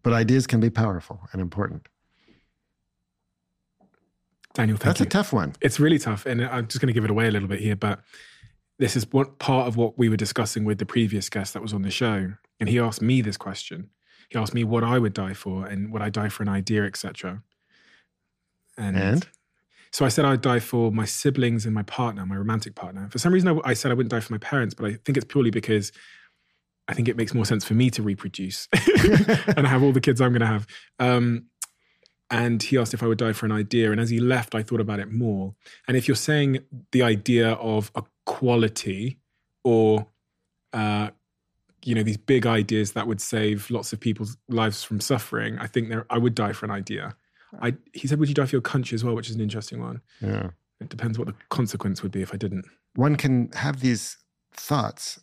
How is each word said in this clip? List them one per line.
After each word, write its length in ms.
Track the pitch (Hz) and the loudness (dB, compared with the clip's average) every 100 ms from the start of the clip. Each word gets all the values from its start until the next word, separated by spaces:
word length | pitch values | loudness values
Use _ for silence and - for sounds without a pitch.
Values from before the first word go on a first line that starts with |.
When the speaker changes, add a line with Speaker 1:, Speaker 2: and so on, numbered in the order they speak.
Speaker 1:
But 100 | 123 | 4
ideas 340 | 117 113 131 127 | 4 6 4 4
can 120 | 117 | 2
be 100 | 113 | 2
powerful 520 | 113 110 87 - - - | 2 0 -2 -8 -18 -10
and 100 | 95 | -6
important. 460 | 87 98 98 78 _ _ _ _ _ _ _ _ _ _ _ _ _ _ _ _ _ _ _ _ _ _ _ _ _ _ _ | -6 -4 -4 -6 _ _ _ _ _ _ _ _ _ _ _ _ _ _ _ _ _ _ _ _ _ _ _ _ _ _ _
Speaker 2:
Daniel, 240 | - 110 107 | 0 0 2
thank 80 | 143 | 2
Speaker 1:
That's 160 | 175 | 2
a 20 | |
Speaker 2:
you. 60 | - | 2
Speaker 1:
tough 240 | 190 202 | 2 2
one. 200 | 117 76 - | 0 0 0
Speaker 2:
It's 180 | 139 - | -2 4
really 200 | 151 156 | 4 4
tough. 260 | - 101 135 | 2 -4 -2
And 180 | 120 | -2
I'm 240 | 127 127 113 | -2 -4 -4
just 120 | - | 0
gonna 140 | 131 | 0
give 100 | 117 | 2
it 80 | 107 | 2
away 160 | 107 113 | 2 2
a 40 | |
little 160 | 104 98 | 2 -2
bit 120 | 98 | -2
here, 160 | 107 101 | -2 0
but 260 | 107 101 _ - - - - _ _ _ | -2 -4 _ -20 -20 -20 -20 _ _ _
this 160 | 127 131 | 0 0
is 160 | 104 | 2
what, 280 | 135 139 _ | 2 2 _
part 280 | - 131 123 | 2 2 2
of 100 | 113 | 2
what 200 | 117 - | 0 4
we 120 | 117 | 2
were 80 | 110 | 4
discussing 460 | 107 - 110 113 | 0 -2 -2 -2
with 160 | 107 101 | -2 -2
the 60 | 98 | -2
previous 440 | 123 110 101 - | 0 0 0 -4
guest 240 | 107 98 | -6 -6
that 80 | 101 | -8
was 120 | 107 | -6
on 80 | 104 | -4
the 80 | 98 | -4
show. 420 | - 120 104 92 104 _ _ | -2 0 0 -4 -8 _ _
And 100 | 101 | 0
he 100 | 120 | 2
asked 220 | 117 107 | 2 0
me 200 | 110 131 | 2 2
this 160 | 107 98 | 2 -4
question. 520 | 98 98 - 82 98 _ _ _ _ | -8 -10 -12 -12 -14 _ _ _ _
He 80 | 117 | -6
asked 160 | 107 | -2
me 100 | 120 | -2
what 200 | 113 117 | 0 2
I 140 | 113 123 | 2 2
would 160 | 110 | 2
die 200 | 98 95 | -2 -6
for 320 | 95 101 95 95 | -6 -8 -8 -6
and 260 | 101 104 | -6 -6
would 100 | 110 | -4
I 80 | 104 | -4
die 200 | 104 107 | -4 -4
for 140 | - | -4
an 60 | 104 | -2
idea, 360 | 98 95 104 101 | -2 0 0 0
et 120 | - | -4
cetera. 460 | 98 - 90 101 _ _ _ _ _ _ _ _ _ _ _ _ _ - | -12 -10 -10 -12 _ _ _ _ _ _ _ _ _ _ _ _ _ -8
And 200 | 101 92 | -2 0
Speaker 1:
And? 300 | 98 139 - _ _ _ _ _ _ | 2 2 0 _ _ _ _ _ _
Speaker 2:
so 140 | - 135 | 0 2
I 40 | |
said 160 | 139 143 | 4 4
I'd 160 | 127 | 4
die 180 | 131 120 | 2 0
for 320 | - 120 117 | 0 0 2
my 140 | 110 107 | 0 -2
siblings 600 | - 147 135 123 117 110 | 0 0 2 0 0 -2
and 80 | |
my 100 | 107 | -4
partner, 420 | 104 - 120 101 95 | -4 -4 -4 -4 -6
my 100 | 98 | -4
romantic 400 | 104 110 110 - | -2 -2 -4 -12
partner. 320 | 92 95 101 | -12 -10 -8
For 80 | 123 | -2
some 140 | 175 | 2
reason, 160 | 185 180 | 4 4
I, 200 | 156 131 | 2 0
I 40 | |
said 180 | 117 135 | -2 0
I 20 | |
wouldn't 180 | 123 117 | 0 0
die 80 | 117 | -2
for 140 | - | -4
my 60 | 110 | -8
parents, 340 | - 139 117 | -2 -2 -2
but 120 | - 110 | -4 -6
I 80 | 107 - | -4 -2
think 120 | 135 | -2
it's 80 | 113 | 0
purely 260 | 143 120 | 2 2
because 400 | 107 - 107 101 - - - _ _ _ _ _ _ - | 0 0 0 0 -12 -20 -20 _ _ _ _ _ _ -6
I 60 | |
think 140 | - 117 | -2 0
it 100 | 117 | 0
makes 160 | 110 | -2
more 120 | 123 104 | 0 0
sense 200 | 110 - | 0 2
for 80 | |
me 160 | 110 127 | 4 4
to 120 | - | 2
reproduce 640 | 104 98 95 - 95 - - | -4 -4 -8 -8 -10 -10 0
<laughs> 40 | - - 427 - 196 208 226 - - | 2 4 6 6 6 6 2 4 4
and 120 | 139 | 4
have 160 | 131 | 6
all 80 | 139 | 4
the 100 | 131 | 4
kids 200 | 139 123 | 2 4
I'm 120 | 127 | 4
gonna 140 | 120 113 | 4 2
have. 200 | 110 107 - - - | 0 -4 -16 -20 -2
Um, 460 | 127 123 120 117 - _ - _ _ _ _ _ _ | 2 4 2 0 -6 _ -16 _ _ _ _ _ _
and 300 | 117 120 117 | 0 2 0
he 160 | - 131 | 2 0
asked 160 | 113 | 0
if 100 | 113 | -2
I 40 | 117 | 0
would 120 | 113 | 2
die 140 | 113 | 0
for 120 | 107 110 | 0 -2
an 60 | |
idea. 400 | 107 104 120 110 | -2 0 2 2
And 100 | 107 | 2
as 80 | 117 | 0
he 100 | 117 | 0
left, 360 | 123 127 110 113 | 2 0 0 -6
I 80 | |
thought 180 | 107 117 | -2 -2
about 180 | 107 104 | -2 -4
it 120 | 101 | -4
more. 420 | 113 117 98 95 - - - - | -2 -2 -2 -6 -10 -20 -16 -2
And 80 | 127 | 0
if 120 | 120 | 2
you're 80 | 127 | 0
saying 440 | - 151 143 131 - 127 - | 2 2 2 0 -4 -20 -2
the 120 | 127 | 2
idea 480 | 120 104 101 120 113 | 4 2 2 4 4
of 400 | 113 117 110 107 | 0 0 -2 -2
a 100 | - - _ - | -10 -12 _ -10
quality 960 | - 127 120 110 110 - 95 120 - _ _ _ _ | -2 2 4 2 0 -8 -6 -8 -8 _ _ _ _
or, 440 | 127 113 110 107 107 _ _ _ _ _ _ | 2 4 6 4 -2 _ _ _ _ _ _
uh, 380 | 107 107 104 107 _ _ _ _ _ _ _ | -4 -2 -2 -4 _ _ _ _ _ _ _
you 100 | - | -2
know, 80 | 113 | 0
these 160 | 110 107 | 0 -2
big 300 | - 131 117 | 2 4 4
ideas 460 | 113 104 107 104 | 0 2 0 -2
that 120 | 117 110 | -4 -4
would 160 | 101 | -4
save 480 | - 110 107 104 - | -4 -2 0 -2 -4
lots 240 | 120 - | -6 -6
of 60 | 113 | -4
people's 380 | 117 104 107 - - | -4 -4 -6 -10 -4
lives 340 | 117 110 101 | 0 0 -2
from 160 | - 107 | -6 -6
suffering, 600 | - 123 - 113 110 113 | -2 -2 -2 -6 -6 -8
I 80 | 110 | -4
think 220 | 123 113 | -4 -2
there, 180 | 113 - | -6 -2
I 80 | 120 | 0
would 160 | 120 | 2
die 180 | 113 104 | 0 -2
for 140 | 104 107 | -4 -6
an 60 | |
idea. 440 | 101 95 104 98 - _ _ _ - | -6 -6 -8 -8 -14 _ _ _ -4
I, 140 | 120 131 _ | -4 -4 _
he 140 | - 135 | -8 -2
said, 120 | 147 | 2
"Would 80 | 143 | 2
you 60 | |
die 140 | 143 135 | 2 2
for 80 | 135 | 0
your 60 | |
country 340 | - 135 123 113 | 0 -2 -2 -4
as 80 | |
well?" 100 | 120 | -2
which 160 | 113 113 | -4 -6
is 60 | 113 | -4
an 60 | |
interesting 380 | 104 107 107 120 | -4 -6 -10 -10
one. 220 | 120 120 _ _ | -10 -12 _ _
Speaker 1:
Yeah. 300 | 101 104 95 87 _ _ | -4 -4 -6 -10 _ _
Speaker 2:
It 80 | 107 | -14
depends 300 | 113 117 110 | -6 -4 -4
what 80 | - | -6
the 80 | 101 _ | -10 _
consequence 520 | - 117 - 101 92 | -2 -2 -2 -6 -4
would 100 | 95 | -6
be 120 | 95 | -6
if 100 | 92 | -8
I 40 | 101 | -6
didn't. 280 | 101 92 - _ _ - | -6 -6 -10 _ _ 0
Speaker 1:
One 200 | 139 147 | 2 2
can 360 | 139 127 117 | 2 2 0
have 300 | - 135 135 | -4 -4 0
these 360 | 127 113 - - _ _ _ | 0 0 -4 -14 _ _ _
thoughts. 680 | - - 147 110 - - - | -18 -2 -2 -2 -6 -14 -14